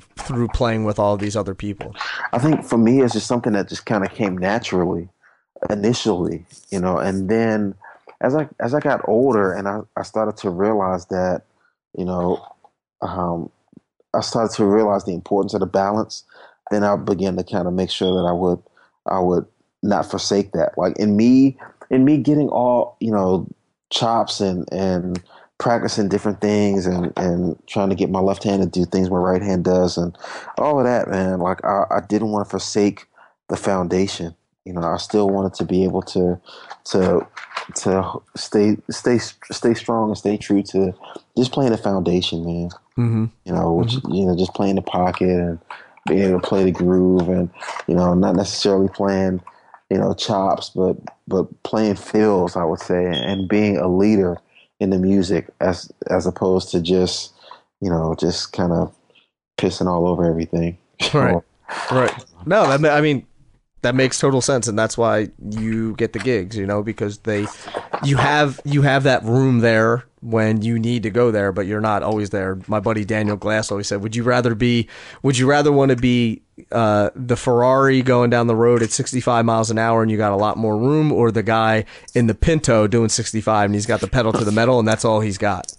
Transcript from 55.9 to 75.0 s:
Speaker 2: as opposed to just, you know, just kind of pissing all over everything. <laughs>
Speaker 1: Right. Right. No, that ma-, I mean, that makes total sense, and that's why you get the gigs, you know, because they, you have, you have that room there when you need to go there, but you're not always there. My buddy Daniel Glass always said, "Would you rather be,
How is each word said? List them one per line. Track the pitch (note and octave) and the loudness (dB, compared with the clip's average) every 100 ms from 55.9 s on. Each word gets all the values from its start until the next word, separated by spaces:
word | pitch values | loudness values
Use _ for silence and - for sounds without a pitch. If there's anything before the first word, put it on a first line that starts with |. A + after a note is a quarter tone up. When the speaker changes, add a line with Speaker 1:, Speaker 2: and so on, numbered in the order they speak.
| - - | -12 -2
Speaker 2:
as | F2+ - | -2 -2
opposed | - F#2+ F#2 - | -2 0 0 0
to | F#2 | -2
just, | E2 F#2 F2+ - - _ - - _ - | 2 2 2 -2 -10 _ -20 -20 _ -8
you | G2 | -2
know, | E2 D#2+ E2 | 0 -2 0
just | E2 - - | -2 -2 -6
kind | - F2+ | -4 0
of | E2+ E2 _ _ _ _ _ _ - | 0 -2 _ _ _ _ _ _ -4
pissing | F#2+ F2 F#2 | -2 0 -2
all | F2 F2 | 0 0
over | E2+ | 2
everything. | E2+ E2 E2 F2 E2+ F2+ | 0 0 -2 -4 -4 -6
<laughs> | _ - - | _ -8 -2
Speaker 1:
Right. | D3 B2 E2+ - _ - - - | 0 2 0 -4 _ -14 -10 -4
Right. | B2+ A#2+ - - - D3+ | 0 0 -2 -14 -10 0
No, | G#3 D#3 | 2 4
that | C#3 | 4
ma-, | D#3 | 4
I | D3 | 4
mean, | D3+ C3+ - _ _ _ _ - | 2 0 -4 _ _ _ _ -6
that | A#2+ | -2
makes | C3 C3 - | 2 0 2
total | C#3 C3 | 0 2
sense, | B2+ C3+ A#2 | 2 0 0
and | G#2+ | -2
that's | A2 - | -2 0
why | A2+ G#2+ G2+ - G#2 | 0 2 -2 -8 -10
you | G#2+ A2 A2 A2+ G#2 | -6 -4 -2 -4 -2
get | A2+ | -4
the | A2 | -2
gigs, | B2+ A2+ F#2 A2 | -2 -2 -2 -6
you | G2 | -2
know, | G#2 | -2
because | G#2 G2+ G#2 G#2 | -4 -4 -6 -6
they, | A2 G#2 G#2+ - - - - - | -4 -4 -4 -8 -12 -12 -8 -4
you | C#3 C3+ | 0 2
have, | C#3+ D3 D3 C3 | 2 2 0 -2
you | C#3+ C#3+ | -2 2
have | C#3 C3+ | 4 4
that | C3+ B2+ | 2 2
room | A2 B2 C3+ A#2+ | 2 2 4 4
there | A#2 A2 A2+ A#2+ - _ | 4 4 4 2 -4 _
when | A#2 A2 A2 A2 | -4 0 2 0
you | A2 A#2 | 0 0
need | A2+ A#2+ | 0 -2
to | G#2+ | 0
go | A2 A#2+ | 2 2
there, | G#2+ G2+ | 2 0
but | F#2 F#2+ | -2 -2
you're | G#2+ | -2
not | A2 G2+ | 0 0
always | G2+ G#2+ G2+ | 0 -2 -2
there. | G2+ F#2+ F#2+ F#2+ | -4 -4 -6 -4
My | G#2+ | -2
buddy | A2+ A2 | -2 -2
Daniel | G2+ A2 G#2 G#2 | -2 -2 -2 -2
Glass | G2+ G#2+ G#2+ | -2 -2 -2
always | G2+ G2+ | -6 -4
said, | G2+ | -4
"Would | A2 A#2 | -4 -2
you | |
rather | A#2+ B2 A#2+ | 0 2 0
be, | A2+ B2 A#2+ A2 - | 0 2 2 -2 -8